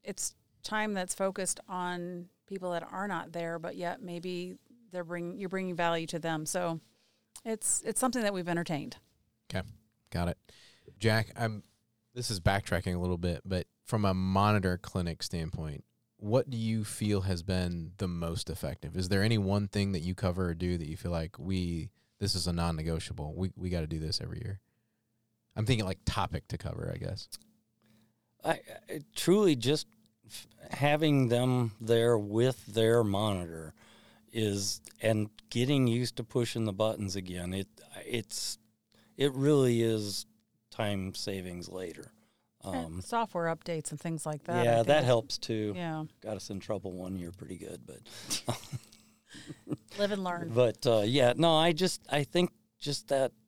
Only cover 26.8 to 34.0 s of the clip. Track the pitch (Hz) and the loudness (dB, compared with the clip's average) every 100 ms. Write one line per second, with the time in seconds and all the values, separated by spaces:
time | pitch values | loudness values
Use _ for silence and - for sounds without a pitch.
26.8 | - 50 50 - - - _ _ _ _ | -4 -4 -6 -8 -10 -18 _ _ _ _
27.8 | _ _ _ _ _ _ 151 160 - - | _ _ _ _ _ _ -4 -4 -4 -18
28.8 | - 110 - - - 196 202 135 117 151 | -12 -12 -10 -2 4 6 6 4 2 0
29.8 | - _ _ _ - - - _ - - | -2 _ _ _ -20 -20 -20 _ -10 2
30.8 | 143 151 156 139 127 120 127 127 117 98 | 4 6 6 6 6 4 4 2 2 -2
31.8 | 110 117 117 117 104 107 127 131 - 113 | 4 6 6 4 2 2 2 2 -4 4
32.8 | 113 120 107 98 107 95 87 82 78 - | 6 6 6 4 2 0 -4 -8 -12 -16
33.8 | - - | -20 -20